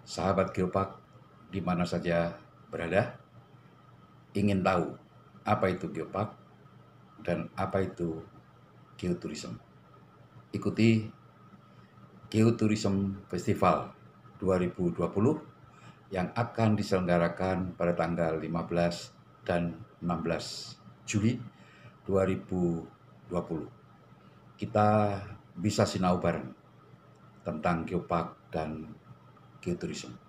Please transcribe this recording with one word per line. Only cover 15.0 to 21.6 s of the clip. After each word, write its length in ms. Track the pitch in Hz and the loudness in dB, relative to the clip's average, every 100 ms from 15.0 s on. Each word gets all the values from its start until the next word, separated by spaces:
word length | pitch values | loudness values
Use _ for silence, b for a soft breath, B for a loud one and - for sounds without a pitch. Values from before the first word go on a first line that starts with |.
| 85 | -2
puluh 240 | 98 117 170 - - - B B B - | 2 2 2 -6 -20 -20 B B B -6
yang 240 | 92 90 | -4 -2
akan 400 | - 113 - 110 | -2 -4 2 4
diselenggarakan 1040 | 104 98 92 90 87 85 85 92 92 90 - | 4 2 0 4 4 2 0 0 0 -2 -2
pada 160 | 87 | 0
tanggal 480 | 85 82 85 82 80 | 0 0 0 0 -2
lima 240 | 78 85 | -4 -6
belas 480 | 82 87 85 - - - - - | -2 0 0 -2 -12 -20 -20 -10
dan 320 | - 87 85 - - - | -2 0 -2 -6 -16 -8
enam 240 | 87 82 | -4 -2
belas 480 | 80 78 - - - - - - | -2 -4 -6 -12 -14 -18 -20 -20
Juli 320 | - 107 110 - - B | -2 2 2 0 -8 B